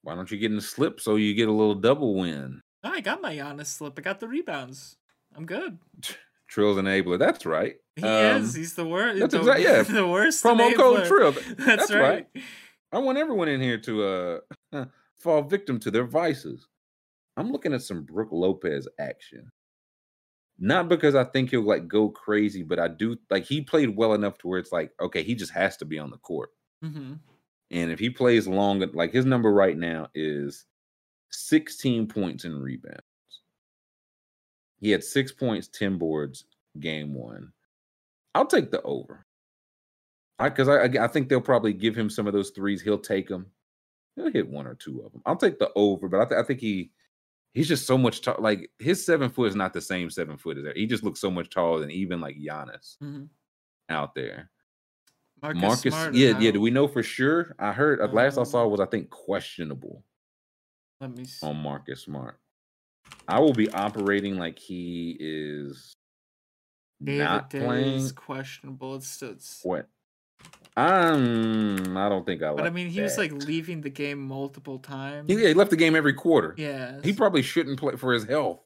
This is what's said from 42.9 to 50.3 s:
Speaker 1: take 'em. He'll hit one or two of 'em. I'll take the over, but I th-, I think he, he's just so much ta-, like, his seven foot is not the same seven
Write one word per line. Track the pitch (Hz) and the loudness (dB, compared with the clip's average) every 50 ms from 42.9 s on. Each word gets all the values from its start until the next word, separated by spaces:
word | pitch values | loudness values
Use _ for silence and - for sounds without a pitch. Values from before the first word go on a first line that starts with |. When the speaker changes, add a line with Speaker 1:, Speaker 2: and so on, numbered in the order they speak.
| 104 98 | -2 -2
Speaker 1:
take | - - 107 98 95 - | -2 -2 -4 -4 -2 -4
'em. | 98 90 92 95 _ _ _ _ _ _ _ _ _ _ _ _ _ | -8 -10 -10 -14 _ _ _ _ _ _ _ _ _ _ _ _ _
He'll | - 370 320 | -6 -6 -2
hit | 226 127 85 62 | -2 -2 -2 -2
one | 67 71 69 | -6 -12 -12
or | 64 62 | -12 -14
two | _ - 78 67 62 | _ -14 -14 -12 -12
of | - - _ | -14 -16 _
'em. | 64 _ | -10 _
I'll | - 160 | -4 -2
take | - - 196 - - | 2 2 0 2 0
the | 104 - - | -4 -2 2
over, | 101 104 101 98 87 98 90 | 2 4 4 2 0 -2 -2
but | 90 95 | 0 0
I | 113 | 2
th-, | - - - | 2 2 -2
I | 123 | 0
think | - 135 120 | 0 -4 -4
he, | 120 110 101 95 85 - _ _ _ _ _ _ _ _ _ _ _ _ _ | -2 -4 -4 -4 -6 -10 _ _ _ _ _ _ _ _ _ _ _ _ _
he's | - 160 151 | -2 0 0
just | 165 131 - | 0 -2 2
so | - 131 131 | 2 2 4
much | 127 117 - - | 4 2 0 -2
ta-, | - 123 - - | -4 -4 -4 0
like, | 107 110 104 92 - - _ _ | 0 0 0 0 -4 -16 _ _
his | 113 147 175 175 - | -2 -2 -2 0 2
seven | - 170 156 139 120 | 0 2 2 2 -2
foot | - - 123 107 | 0 0 0 0
is | 95 | 0
not | 104 95 92 | 0 -4 -4
the | - 90 | -4 -6
same | 85 - 98 90 87 82 | -6 -6 -6 -4 -4 -6
seven | - - 82 76 | -6 -8 -8 -8